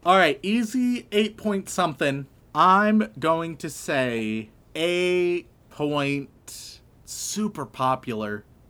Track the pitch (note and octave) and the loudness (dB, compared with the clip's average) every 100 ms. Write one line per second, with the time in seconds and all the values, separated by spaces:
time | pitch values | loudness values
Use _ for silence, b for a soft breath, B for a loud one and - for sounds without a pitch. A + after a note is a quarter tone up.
0 | F3 F#3+ E3 C#3 F#3+ A3+ A3 B3+ B3 A#3+ | 4 6 4 2 0 0 0 0 0 -2
1 | - G#3 G#3+ G#3+ G#3+ G3 F#3+ - F3 C#3 | -2 0 0 -2 -4 -2 -4 -2 -2 0
2 | D3 C#3 C#3 - _ - F3+ F#3+ G#3+ G#3+ | -2 -2 -8 -18 _ 4 6 6 6 2
3 | G#3+ C3+ D#3+ E3 E3 D#3+ D#3+ - - C#3+ | 0 -2 0 0 -2 -8 -10 -8 -2 0
4 | B2+ A#2 G#2+ A2 G#2+ _ _ D#3 E3+ F3 | 0 -2 -2 -4 -8 _ _ -4 -2 0
5 | F3+ F3+ F3 F3 - _ _ - D3 D3 | 0 0 0 -2 -6 _ _ -6 -2 -2
6 | C#3 C#3+ C#3 _ - - - - _ _ | -2 -2 -6 _ -20 -18 -18 -20 _ _
7 | - - - G#3 G#3+ F#3 B2+ - C3 C3 | -16 -12 -8 -4 -4 -6 -10 -2 0 0
8 | - A2 G#2+ G#2 - - - | -4 -6 -6 -8 -12 -20 -2